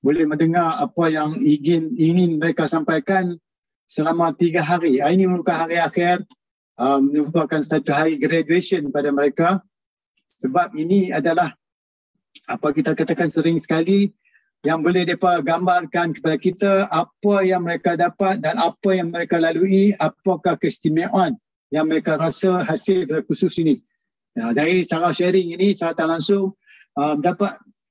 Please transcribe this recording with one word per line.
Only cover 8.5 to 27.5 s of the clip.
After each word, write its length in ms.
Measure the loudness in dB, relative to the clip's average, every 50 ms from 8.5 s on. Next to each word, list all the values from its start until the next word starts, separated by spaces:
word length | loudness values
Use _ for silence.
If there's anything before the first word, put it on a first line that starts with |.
| 0 0 0 0 -2 -2 -2 -2 -2
pada 160 | -2 -2 0
mereka. 560 | 0 2 0 0 2 2 2 2 0 0 -4 _ _ _ _ _ _ _ _ _ _ _ _ -20 -12
Sebab 400 | _ -6 -2 0 0 0 -2 -4
ini 320 | -6 -2 2 2 2 2 2
adalah 480 | -2 -2 0 0 0 0 0 -2 -4 _ _ _ _ _ _ _ _ _ _ _ _ _ _ _ -20 -20 -12
apa 240 | -10 -8 -4 -2 -2
kita 240 | -2 0 0 0 -2
katakan 400 | -2 -2 -2 -2 -2 -2 -2 -2
sering 240 | 0 0 0 0
sekali 560 | 0 -2 -2 -2 0 2 2 2 2 2 0 -2 _ _ _ _ _ _ _ _ _
yang 240 | -4 -2 -2 0 0
boleh 240 | 0 0 0 0 -2
mereka 320 | -2 0 2 2 2 2
gambarkan 720 | 0 0 -2 0 0 0 0 0 0 -2 -2 -2 -2 -2 -4
kepada 240 | -4 -2 -2 -2
kita 340 | 0 -2 -2 -2 0 0 2 2 2 0
apa 560 | 0 -2 -4 -4 -4 _ _ 0 0 2 2
yang 240 | 2 2 0 0 -2
mereka 320 | -4 -4 -2 -2 -2 0
dapat 400 | 0 0 -2 -2 -2 -2 -2 0 -2 -2
dan 160 | -4 -2 0
apa 320 | -2 -2 -2 _ -2 0 0
yang 160 | 0 -2 -4
mereka 320 | -6 -6 -4 -2 0 0
lalui, 480 | 2 0 0 0 2 2 4 4 4 4 4
apakah 560 | 2 -2 -4 -4 _ -2 -2 -2 0 0 -2 -2
keistimewaan 800 | 0 -2 -4 -4 -2 -2 0 0 0 0 0 0 0 0 0 -2 -6 _ _ _ _ _ _ -4
yang 160 | -2 0 0
mereka 240 | 0 -2 0 0 0
rasa 480 | 0 0 -2 -2 0 0 0 0 0
hasil 480 | 0 -2 -4 -2 0 0 0 0 0 -2
dari 160 | -4 -4 -4
kursus 320 | -4 -2 0 0 0 0
ini. 240 | 0 0 2 0 0 -2 _ _ _ _ _ _ _ _ _ _
Ya, 160 | -6 -4 -2 0
dari 320 | 0 0 2 2 0 0
cara 240 | 0 -2 0 0 0
sharing 480 | 0 0 0 2 2 2 0 0 -2
ini, 160 | 0 0 0 2
saya 240 | 0 -2 -4 -2
tak 160 | -2 -2 -2 -2
langsung, 400 | -2 0 0 0 0 0 -2 -6 _ _ _ -20 -20 _ _ _
uh, 240 | -4 -2 -2 0
dapat 400 | 0 0 -2 0 0 -2 -4